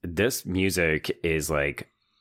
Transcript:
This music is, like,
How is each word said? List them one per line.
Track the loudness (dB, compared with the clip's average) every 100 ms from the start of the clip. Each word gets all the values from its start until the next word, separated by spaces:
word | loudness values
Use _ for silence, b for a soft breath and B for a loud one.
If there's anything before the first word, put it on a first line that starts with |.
This | -6 0 0 0 -2
music | 0 2 2 2 2 -2 -2
is, | 0 0 0
like, | 0 0 -4 -14 _ _ _